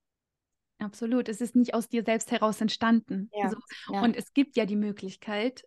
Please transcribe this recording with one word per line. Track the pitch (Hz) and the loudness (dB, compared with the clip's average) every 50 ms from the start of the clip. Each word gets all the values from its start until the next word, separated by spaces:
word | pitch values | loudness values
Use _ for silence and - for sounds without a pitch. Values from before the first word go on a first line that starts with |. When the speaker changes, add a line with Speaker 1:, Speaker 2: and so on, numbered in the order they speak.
| _ _ _ _ _ _ _ _ _ _ _ _ _ _ _ - | _ _ _ _ _ _ _ _ _ _ _ _ _ _ _ -10
Speaker 1:
Absolut, | 214 202 - - 233 226 254 247 240 226 | -10 -10 -8 -6 -4 0 0 0 0 -2
es | 214 - | -4 -4
ist | 240 - - | -2 2 4
nicht | 247 240 - - | 4 4 4 2
aus | 233 - - | -2 -2 -2
dir | - 233 202 | -2 -2 0
selbst | 233 220 220 - - | 2 0 0 0 -2
heraus | 240 220 214 220 202 - | 0 2 2 2 2 2
entstanden. | 269 208 - - 233 226 233 226 - - 190 190 196 233 | -2 -2 0 2 4 4 4 4 4 0 -6 -6 -6 -6
Speaker 2:
Ja, | - 208 202 190 | -4 -2 -2 -2
Speaker 1:
So. | 220 - - - - - - | -2 -4 -10 -16 -18 -16 -10
Speaker 2:
ja. | - - 196 | -6 -2 0
Speaker 1:
Und | 233 233 - | 2 2 0
es | - - - - | 0 -4 -4 0
gibt | 277 277 - - | 0 0 2 2
ja | 233 220 | -2 0
die | 185 208 | 0 0
Möglichkeit, | 208 208 208 202 - 190 190 185 - - 220 208 208 220 262 254 - - | -2 -2 -2 -4 -6 -10 -12 -12 -12 -10 -6 -4 -2 -2 -2 -4 -6 -12